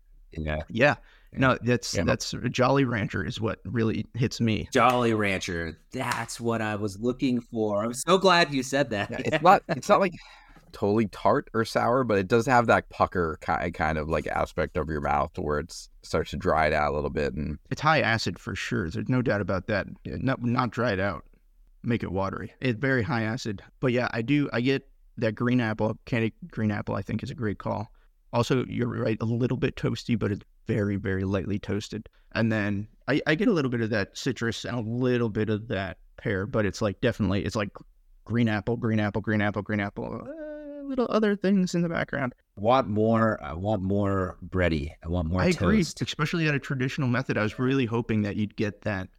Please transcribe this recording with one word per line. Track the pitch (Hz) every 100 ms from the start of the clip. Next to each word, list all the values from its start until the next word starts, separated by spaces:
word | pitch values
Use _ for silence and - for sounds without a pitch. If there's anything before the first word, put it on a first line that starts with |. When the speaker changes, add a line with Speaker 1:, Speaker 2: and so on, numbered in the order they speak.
| _ - -
Speaker 1:
Yeah. | 80
Speaker 2:
Yeah. | 76 76 -
Speaker 1:
Yeah. | 113 143 113 - - - -
Speaker 2:
No, | 131 -
that's, | 117 120 -
Speaker 3:
Yeah. | 101
Speaker 2:
that's | 85 - - - 120
Jolly | 110 127 139
Rancher | 131 117 101 98 85
is | 117
what | 110 - -
really | 117 110 - -
hits | 117 123 -
me. | 117 104 -
Speaker 1:
Jolly | 127 120 123 120
Rancher. | 107 101 92 - 85 82 78 _
That's | 131 123 117 117 -
what | 117 113
I | 107 104
was | 107 95
looking | 117 131 131 123
for. | - 117 107 101
I'm | 113
so | 120 - 185
glad | 185 170 165
you | 139
said | 131 139 143
that. | 104 101
Speaker 3:
Yeah, | -
Speaker 1:
<laughs> | 127
Speaker 3:
it's | 151
not, | 160 - -
it's | 139 -
not, | 170
like, | 190 - - - - - -
totally | - 101 110 107
tart | - 101 131 -
or | 110
sour, | 113 - 113 131
but | 120 101
it | 92
does | 120 135
have | 123 117
that | 98 -
pucker | - 90 92 82 76
ki-, | - 80 85
kind | - 80 78
of, | 76
like, | 80 50
aspect | 78 78 - 76 87
of | 76
your | 76
mouth | 71 73 71 -
where | 78 73
it's | 78 - - -
starts | - 85 78
to | 71
dry | 90 76 78
it |
out | 76 76
a |
little | 73 71
bit. | 73 71
And | 64 73 76 -
Speaker 2:
It's | -
high | 151 156
acid | 110 113 - 85
for | -
sure. | 98 - 117 101
There's | 110 110
no | 127
doubt | 123 104
about | 98 95 -
that. | 101 - -
Not, | - - 131 131
not | 120 123 123
dried | - 120 95
out, | 98 80 - _ _ _ - -
make | - 117
it | 87
watery. | 92 98 - - -
It's | 131 104
very | 135 131
high | 104 117
acid. | 110 117 117 98 - -
But | 127
yeah, | 123 117
I | 117
do, | 113 147 139
I | 117
get | 127 135 - _ - -
that | 110
green | 107 120 127
apple, | 113 107 107 - -
candy | 120 113 - 170
green | - 107
apple, | 104 104 107
I |
think | - 110
is | 110
a |
great | - 110 95
call. | 110 101 104 - _ _ -
Also, | 120 117 135 -
you're | 110 117
right, | 113 117 113
a |
little | 113 117 127 131
bit | 131 -
toasty, | 123 113 - 113
but | 107
it's | 101 - _ -
very, | 117 101 98
very | 98 95
lightly | 95 98 - 98
toasted. | - 101 - 107 - _ _
And | - 113
then | 110 101 101 107 - -
I, | 147 -
I | 160
get | 220
a |
little | 175 131
bit | 120
of | 110
that | 110 98 -
citrus | - 117 117 -
and | - 120
a |
little | 107 120 127 123 117
bit | 107 107
of | 104 113
that | 98 95 - - -
pear, | 123 95 98
but | 113 104
it's, | -
like, | 107 95
definitely, | 120 - 95 98
it's, | 98
like, | 110 104 - - _ _ -
green | - 117 117
apple, | 107 107 120
green | 117 110
apple, | 104 107
green | 101 107
apple, | 104 104
green | 98 104
apple, | 101 - 120 117 254
uh, | 320 302 302 294 285
little | 277 262 233
other | 214 214 202
things | 185 202 185 170
in |
the | 170
background. | 165 147 135 127 - _ -
Speaker 1:
Want | 104 135 117
more, | 104 110 113 110 -
I | 71
want | 78 98 110
more | 95 101 101 98 90 - 87
bready. | 92 87 80 76 -
I | 82
want | 87 80
more | 90
Speaker 2:
I | 90
agree, | 165 90 214
Speaker 1:
toast. | 170 -
Speaker 2:
especially | - - 151 175 156
at |
a | 143
traditional | - 139 131 - 127
method. | 120 131 117
I |
was | 107 -
really | 127 135 117
hoping | 113 117 110
that | 104 95
you'd | 104 -
get | 104 -
that, | 107 98 90